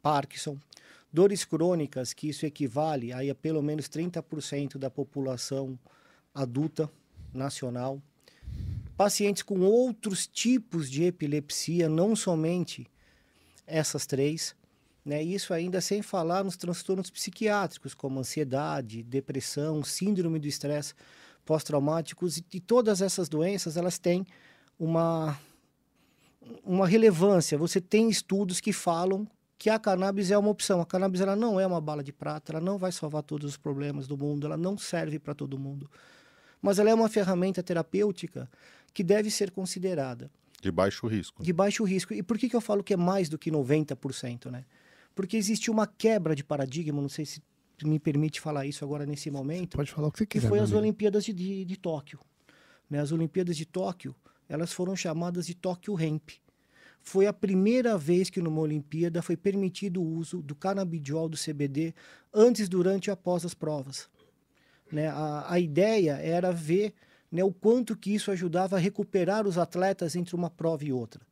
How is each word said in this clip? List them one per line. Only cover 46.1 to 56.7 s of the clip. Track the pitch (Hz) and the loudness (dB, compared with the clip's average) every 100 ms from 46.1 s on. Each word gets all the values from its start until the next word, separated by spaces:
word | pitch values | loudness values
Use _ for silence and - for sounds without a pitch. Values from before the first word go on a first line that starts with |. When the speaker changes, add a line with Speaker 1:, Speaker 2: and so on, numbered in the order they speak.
| 220 160 147 | 4 2 -2
Speaker 1:
de | |
paradigma, | - 147 131 143 156 147 | -2 -2 -2 -2 -4 -2
não | 139 | -4
sei | - | -6
se | 151 - _ _ _ _ | -10 -10 _ _ _ _
me | 151 151 | 0 0
permite | 160 143 156 - | 2 2 0 -2
falar | 156 147 139 | -6 -4 -4
isso | 143 143 | -8 -6
agora | 147 143 | -6 -6
nesse | 143 156 | -6 -6
momento, | 139 135 175 180 | -6 -6 -6 -6
Speaker 3:
Você | - | -4
pode | 147 | -4
falar | - 151 | -2 -2
o | |
que | - | -2
você | 220 | -2
Speaker 1:
que | 214 | 2
Speaker 3:
quiser, | 214 | 4
Speaker 1:
foi | 208 | 4
Speaker 3:
meu | |
Speaker 1:
as | 214 | 4
Speaker 3:
amigo. | 208 214 | 4 2
Speaker 1:
Olimpíadas | 214 208 208 202 | 2 2 2 -2
de, | |
de, | 185 185 196 180 | -4 -4 -4 -6
de | 185 | -6
Tóquio. | 175 151 143 - _ _ _ _ _ _ _ | -4 -6 -8 -20 _ _ _ _ _ _ _
Né? | 147 | -2
As | 147 | 0
Olimpíadas | 165 160 185 180 156 | 0 0 0 -2 -2
de | 160 | -4
Tóquio, | 185 190 180 135 127 _ _ _ | -4 -4 -6 -12 -16 _ _ _
elas | 147 170 | -6 -4
foram | - 180 190 | -4 -4 -2
chamadas | 175 160 175 175 165 | -4 -2 -2 -4 -6
de | |
Tóquio | 175 185 175 - 196 | -6 -4 -4 -4 -2
Hemp. | 160 156 - - _ _ _ | 0 0 -6 -20 _ _ _